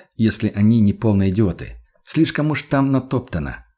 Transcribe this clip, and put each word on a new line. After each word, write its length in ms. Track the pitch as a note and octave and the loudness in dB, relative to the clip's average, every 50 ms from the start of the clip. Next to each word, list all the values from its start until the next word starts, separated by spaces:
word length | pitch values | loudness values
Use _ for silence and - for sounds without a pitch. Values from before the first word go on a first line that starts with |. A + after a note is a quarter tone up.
| - _ _ | -20 _ _
если 340 | - A2+ G#2+ - - G#2+ G2+ | 0 0 0 0 0 -4 -4
они 320 | - G2+ G#2 G#2+ A#2 A2+ | 0 2 4 4 4 4
не 120 | G#2 G2+ F#2+ | 4 2 2
полные 380 | - - A2 G2+ G2 G2 F#2+ | 0 0 2 2 2 2 2
идиоты. 460 | F#2 A2 A2 F#2 - - - - - - _ _ _ _ _ | 2 2 0 0 -2 -4 -10 -16 -16 -20 _ _ _ _ _
Слишком 460 | - - D#3 D#3+ C3+ - - D3 D3+ | -6 0 0 0 0 0 -2 -2 -2
уж 120 | D3 - - | -4 -4 -4
там 280 | - D3 C#3 C3+ C3+ | -2 0 0 2 2
натоптано. 760 | C3+ C3 B2+ - C#3 A#2+ - - - E2 C#2+ C2+ B1 - - _ _ | 0 0 -2 -2 -4 -4 -4 -4 -8 -8 -6 -8 -10 -12 -16 _ _